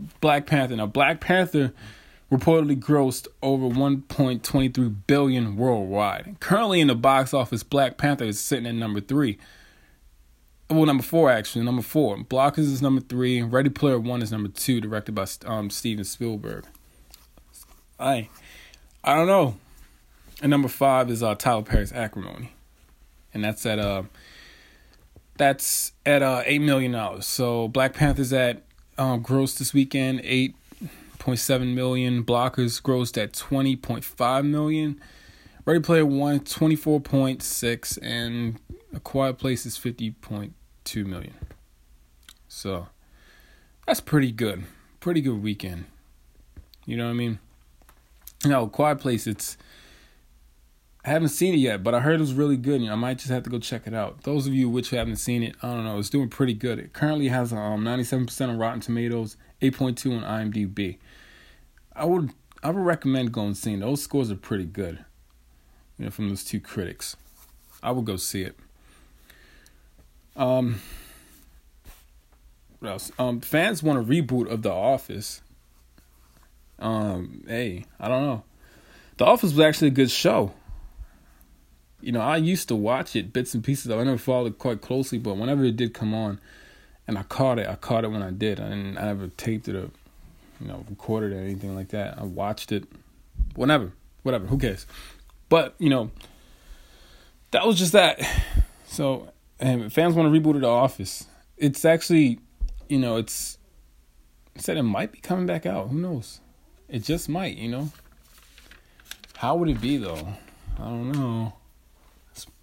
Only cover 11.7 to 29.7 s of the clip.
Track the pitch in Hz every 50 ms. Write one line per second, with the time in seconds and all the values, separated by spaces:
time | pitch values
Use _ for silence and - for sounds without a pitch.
11.7 | 123 123 110 - - 156 147 113 101 107 117 - 131 131 135 143 143 - 156 143
12.7 | 139 127 139 139 135 131 127 - 123 123 127 123 127 123 117 117 120 127 139 143
13.7 | - - - 143 131 120 110 120 123 123 117 101 110 110 104 101 98 - - -
14.7 | 131 117 110 107 110 107 104 - 107 104 98 - - - - - 113 110 104 101
15.7 | - - - 117 110 104 98 - - - 123 117 110 101 - - - - - -
16.7 | - - _ _ _ - - _ - - _ _ _ - - _ - - - -
17.7 | - - _ _ _ - 127 131 139 120 110 - - - - - - - - -
18.7 | - - - - - - - 139 143 156 165 180 196 196 160 131 107 - - -
19.7 | - - - - _ _ _ _ _ - - - - - - 143 147 143 139 123
20.7 | - - 143 139 131 131 127 120 120 113 117 110 107 - - 131 120 110 107 -
21.7 | - - 101 104 - 127 117 104 - 107 92 - - - 123 - - - - _
22.7 | _ _ _ _ _ _ _ _ _ _ _ _ - 107 104 107 107 - - 120
23.7 | 107 107 104 101 101 95 95 104 - - - - - - - - - - - -
24.7 | _ _ _ _ _ _ _ - - - - _ - - 147 139 135 135 - -
25.7 | - - - - - _ - 151 147 139 135 135 127 123 123 - 143 147 147 147
26.7 | 139 135 131 123 123 117 107 95 87 98 101 - - - 127 120 120 117 113 110
27.7 | 110 131 131 131 - - 151 143 135 139 139 123 135 131 127 123 117 - - _
28.7 | _ _ - _ _ - 135 131 127 117 117 - 131 135 135 135 - - 131 -